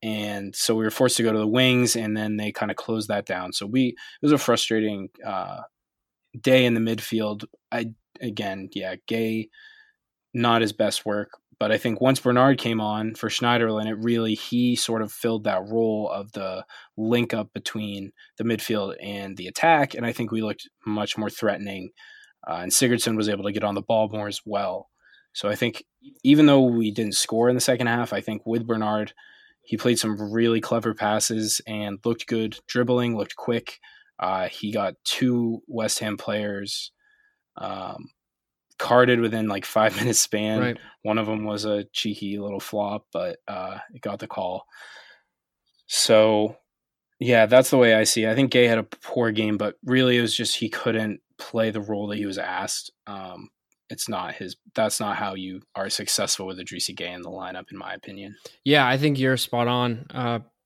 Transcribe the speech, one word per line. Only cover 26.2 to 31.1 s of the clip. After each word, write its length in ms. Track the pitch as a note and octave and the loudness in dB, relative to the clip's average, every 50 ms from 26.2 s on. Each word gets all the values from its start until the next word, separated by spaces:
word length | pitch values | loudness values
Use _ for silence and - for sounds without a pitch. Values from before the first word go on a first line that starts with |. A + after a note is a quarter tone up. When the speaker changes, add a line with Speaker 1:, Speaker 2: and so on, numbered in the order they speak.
| - | 4
Speaker 1:
even 220 | C3 C#3+ D3+ D#3 | 6 8 10 10
though 160 | D3 C#3+ C#3 | 10 10 8
we 300 | C3 B2 A#2+ A#2 A2+ G#2+ | 8 6 4 2 2 0
didn't 240 | G2+ A2+ A2+ G#2 F#2+ | 0 -2 -2 -2 0
score 340 | - - - A2+ A2+ A#2 B2 | -2 -2 0 0 2 4 4
in 60 | B2+ | 4
the 60 | B2 | 2
second 260 | - - C3 A#2 B2 A#2 | 2 2 2 2 2 0
half, 260 | A#2 A#2+ A#2 - G#2+ | 0 0 -2 -2 -4
I 80 | G2 | -6
think 220 | - - A2 G#2+ - | -6 -6 -8 -8 -4
with 220 | A2+ A2+ A#2+ A#2 A#2 | -2 -2 -2 -2 -2
Bernard, 460 | A#2 A2 G#2+ G#2+ G#2+ G#2+ G#2+ - - - - - - - _ _ _ _ _ | -2 -2 0 0 -2 -2 -2 -4 -8 -14 -20 -20 -20 -20 _ _ _ _ _
he 140 | - - G#2+ | -6 -6 -2
played 200 | - B2 A#2+ A2+ | 2 2 2 2
some 340 | - A2 G#2+ G2+ G#2+ G2+ | 0 -2 -2 -4 -4 -4
really 300 | G#2+ A2+ A#2 A#2 A2+ A2+ | 0 2 2 2 2 2
clever 320 | G#2+ - A#2+ A#2 G#2 A2+ G#2+ | 0 0 -2 -2 0 -2 -2
passes 640 | - G#2+ G#2 | -2 0 0